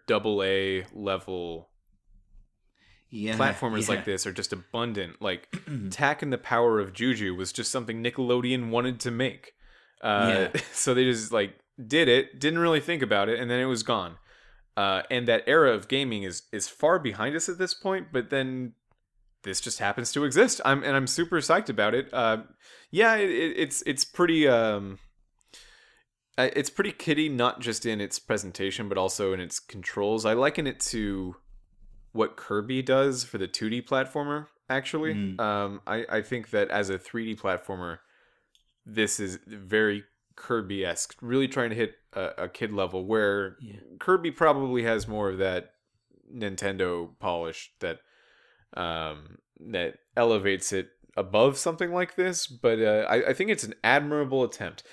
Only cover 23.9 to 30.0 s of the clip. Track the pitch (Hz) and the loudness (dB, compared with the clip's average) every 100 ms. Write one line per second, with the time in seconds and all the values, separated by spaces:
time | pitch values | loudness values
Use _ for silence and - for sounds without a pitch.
23.9 | 131 - - 175 160 143 117 110 104 98 | -2 -2 2 4 6 6 6 4 0 -4
24.9 | 95 - _ _ _ _ - - - _ | -12 -18 _ _ _ _ -20 -20 -20 _
25.9 | _ _ _ _ - 127 - 131 - 196 | _ _ _ _ -2 0 0 -2 -2 -4
26.9 | - - 151 156 127 120 - 120 107 117 | -4 -2 0 0 2 0 0 -4 -4 -2
27.9 | 107 101 - - 107 95 90 98 95 104 | -4 -4 -6 -2 -4 -4 -6 -4 -4 -4
28.9 | 95 95 - 98 92 87 - - 101 87 | 0 0 0 -2 -2 -6 -10 -12 -14 -8
29.9 | - | -2